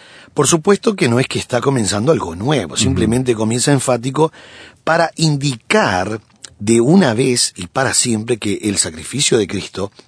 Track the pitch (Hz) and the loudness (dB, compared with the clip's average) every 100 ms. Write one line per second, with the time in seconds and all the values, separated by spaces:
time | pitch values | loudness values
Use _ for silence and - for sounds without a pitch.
0 | - - - - 143 165 196 196 - 190 | -20 -20 -6 0 2 2 2 2 0 0
1 | 139 117 135 107 - 120 120 135 98 104 | 2 2 0 -4 -4 -2 0 0 0 0
2 | 127 139 87 85 117 147 85 - - 90 | 0 0 -2 -6 -2 -2 -2 -2 -2 0
3 | 110 120 127 110 110 123 147 139 - 120 | 0 0 0 0 0 0 2 2 2 -2
4 | 127 135 156 - - - - _ - 165 | -2 -2 -2 -4 -20 -20 -20 _ -2 0
5 | 160 - 160 143 143 117 - 214 160 92 | 0 0 0 2 -2 -4 -2 0 2 0
6 | 95 110 _ _ - - 104 117 120 196 | -2 -6 _ _ -20 -6 0 2 6 4
7 | 147 110 131 120 - - 87 127 127 - | 4 2 0 0 -2 -6 -8 -2 -2 0
8 | 123 110 113 117 104 95 107 95 95 80 | 0 -2 -2 -4 -4 -4 -2 -2 -4 -8
9 | 80 123 - 120 95 98 - - 101 _ | -8 -4 0 2 0 -4 -8 -8 -10 _